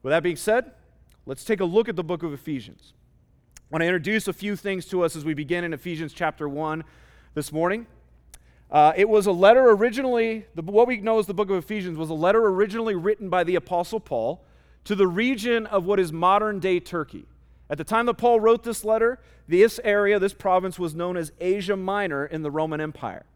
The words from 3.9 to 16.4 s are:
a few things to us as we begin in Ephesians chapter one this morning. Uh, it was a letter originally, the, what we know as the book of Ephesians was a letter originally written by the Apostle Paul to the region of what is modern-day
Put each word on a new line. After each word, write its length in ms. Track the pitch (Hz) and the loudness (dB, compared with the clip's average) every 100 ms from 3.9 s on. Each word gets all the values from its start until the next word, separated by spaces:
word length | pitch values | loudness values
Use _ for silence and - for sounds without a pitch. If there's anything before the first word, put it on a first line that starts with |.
| 180 165 214 - | 0 0 -2 -2
a 40 | |
few 240 | - 208 202 | -6 -6 -6
things 300 | 202 185 - | -6 -6 -4
to 160 | 185 | -2
us 140 | 170 156 | 0 -2
as 80 | |
we 100 | 147 | -6
begin 300 | 147 143 175 | -6 -4 -4
in 80 | 170 | -4
Ephesians 400 | 151 180 160 156 | -8 -8 -8 -10
chapter 360 | - 165 - 147 | -4 -6 -4 -8
one 360 | 143 156 160 156 _ - _ _ | -6 -6 -6 -10 _ -20 _ _
this 160 | 151 143 | -10 -6
morning. 360 | 151 170 214 233 _ _ _ _ - _ _ _ | -2 -2 -2 -8 _ _ _ _ -20 _ _ _
Uh, 220 | 147 151 | 6 6
it 140 | 185 208 | 6 4
was 180 | 214 196 | 4 2
a 60 | |
letter 380 | 175 196 247 254 | 6 8 8 8
originally, 760 | 208 240 226 262 240 226 220 190 | 6 2 0 -2 0 0 -4 -10
the, 80 | 165 | -12
what 240 | 165 208 247 | 0 4 4
we 120 | 233 | 2
know 200 | 208 220 | 0 0
as 80 | 196 | 0
the 80 | |
book 160 | 190 196 | -4 -2
of 60 | 190 | -2
Ephesians 420 | - 214 180 160 | -4 -6 -6 -6
was 120 | 156 | -6
a 40 | |
letter 320 | 160 175 220 220 | 0 2 4 2
originally 480 | 185 208 226 226 | 2 0 -2 -4
written 360 | 190 180 220 190 | -2 -2 -2 -2
by 120 | 180 | 0
the 140 | 170 175 | 0 -2
Apostle 440 | - 175 175 220 | -2 -4 -4 -8
Paul 440 | - 123 113 175 _ _ _ _ | -6 -4 -4 -6 _ _ _ _
to 100 | - | -6
the 140 | 202 190 | 2 2
region 580 | 175 240 247 233 233 214 | 2 0 0 0 -2 0
of 200 | 202 175 | -2 2
what 120 | 202 | 0
is 140 | 175 | 0
modern-day 680 | 165 180 202 | 0 2 4